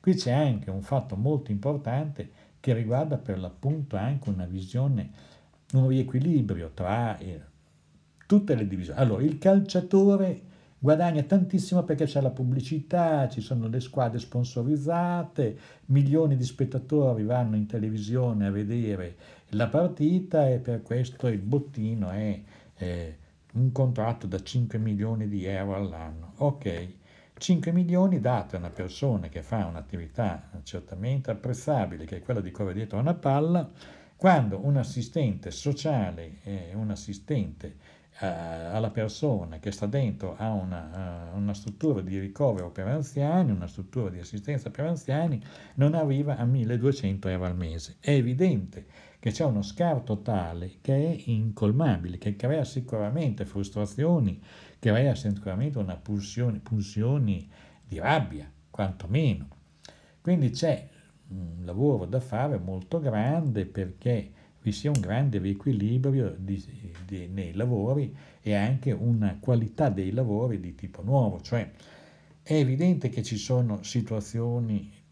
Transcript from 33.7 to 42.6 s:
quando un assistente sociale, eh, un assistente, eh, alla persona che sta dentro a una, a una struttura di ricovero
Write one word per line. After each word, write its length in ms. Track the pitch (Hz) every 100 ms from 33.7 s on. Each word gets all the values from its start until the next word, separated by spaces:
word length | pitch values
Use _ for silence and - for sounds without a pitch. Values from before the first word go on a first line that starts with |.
| - - - - _
quando 420 | 185 165 110 95
un 140 | 131 139
assistente 720 | 117 127 - 165 131 92 -
sociale, 880 | - 143 135 156 139 92 82 82 -
eh, 280 | - 98 85
un 180 | 101 107
assistente, 1040 | 101 - 98 - 147 85 73 - - - - _ -
eh, 60 | 95
alla 640 | 85 85 82 85 107 110
persona 720 | 113 107 - 151 107 85 78
che 120 | 104
sta 140 | 101 104
dentro 500 | 135 123 95 92 82
a 140 | 110
una, 800 | 104 92 90 78 87 92 87 82
a 40 | 95
una 180 | 101
struttura 480 | 101 - 101 156 113
di 180 | 92 98
ricovero 520 | 98 98 139 98